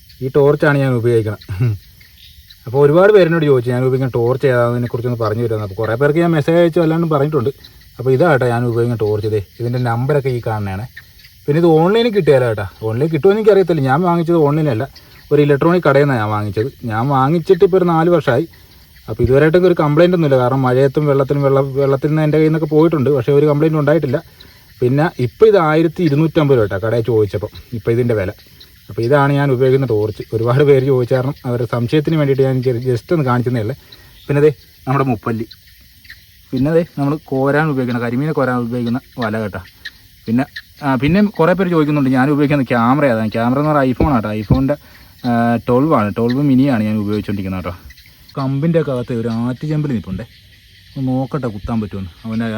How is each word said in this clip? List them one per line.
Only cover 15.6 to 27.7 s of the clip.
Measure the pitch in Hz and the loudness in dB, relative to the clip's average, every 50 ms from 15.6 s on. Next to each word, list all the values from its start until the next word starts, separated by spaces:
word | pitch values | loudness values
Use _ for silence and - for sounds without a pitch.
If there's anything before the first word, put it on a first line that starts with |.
| 147 165 175 180 170 156 | 2 2 2 2 2 2
കടയിൽ | 135 139 143 | 2 4 2
നിന്നാണ് | 143 135 117 107 | 2 0 0 -2
ഞാൻ | 107 107 | -2 -2
വാങ്ങിച്ചത്. | 104 104 107 95 107 107 - - - - 120 | -4 -4 -4 -4 -4 -4 -4 -6 -10 -8 -6
ഞാൻ | 107 107 120 143 143 | -4 -4 -2 0 0
വാങ്ങിച്ചിട്ട് | 131 131 135 165 175 156 - 190 170 202 190 | 0 2 2 0 0 2 2 2 4 4 2
ഇപ്പോൾ | 180 190 | 4 2
ഒരു | 180 175 170 | 2 2 2
നാല് | 160 165 175 175 | 2 2 2 2
വർഷമായി. | 160 - - 123 - - - - - - - - - - _ - - - - | 2 2 0 0 0 -2 -4 -8 -20 -20 -20 -20 -20 -20 _ -20 -18 -14 -10
അപ്പോൾ | 110 - 123 | -4 -2 0
ഇതുവരെയായിട്ടും | 117 127 139 147 160 160 180 180 185 | 2 4 4 4 4 4 4 4 2
ഒരു | 175 170 165 | 2 2 0
കംപ്ലയിൻ്റ് | 147 147 156 175 180 180 175 | 0 2 4 4 4 4 2
ഒന്നുമില്ല. | 160 143 135 131 123 | 2 2 2 2 2
കാരണം | 123 127 135 135 | 2 0 0 0
മഴയത്തും | 127 123 127 139 139 135 160 151 147 139 | 0 2 2 2 2 0 0 0 0 0
വെള്ളത്തിലും | 139 135 131 147 143 143 139 | 0 0 0 -2 0 0 2
വെള്ളം, | 139 135 139 139 131 135 | 2 0 0 -2 -2 -2
വെള്ളത്തിൽ | 139 135 135 131 - 151 151 | 0 0 0 0 -2 -2 0
നിന്ന് | 156 156 | 0 0
എൻ്റെ | 151 147 156 | 0 2 2
കയ്യിൽ | 156 156 156 | 2 2 0
നിന്നൊക്കെ | 160 160 151 156 | 0 -2 0 2
പോയിട്ടുണ്ട്, | 151 160 170 165 151 123 143 147 | 2 2 2 2 0 0 0 0
പക്ഷേ | 135 117 - 143 143 | 0 0 2 2 2
ഒരു | 147 151 147 | 4 2 2
കംപ്ലയിൻ്റ് | 147 151 160 160 156 147 | 2 0 0 0 0 0
ഉണ്ടായിട്ടില്ല. | 139 151 160 147 135 123 165 - - - - - - - - _ - - - | 2 2 0 0 -2 -4 -4 -6 -8 -20 -20 -20 -20 -20 -20 _ -20 -8 -2
പിന്നെ | 127 123 127 143 156 180 - - 127 | -2 0 0 0 0 -2 -2 -4 -6
ഇപ്പോൾ | 120 - - 220 220 | -4 0 2 4 4
ഇത് | 208 196 165 151 | 6 4 4 2
ആയിരത്തി | 156 160 165 170 156 - 180 156 | 2 2 0 0 -2 -2 -2 0
ഇരുന്നൂറ്റമ്പത് | 139 143 160 160 - 170 151 139 139 123 | 2 2 0 0 0 0 2 2 2 2
രൂപ | 107 | 2
കേട്ടോ | 98 104 95 98 | 0 -2 -4 -4
കടയിൽ | 110 113 120 110 127 | -2 -2 -2 -2 0
ചോദിച്ചപ്പോൾ, | 117 110 107 98 - 101 87 104 - - - - | 0 0 0 0 -2 -6 -8 -10 -12 -14 -16 -12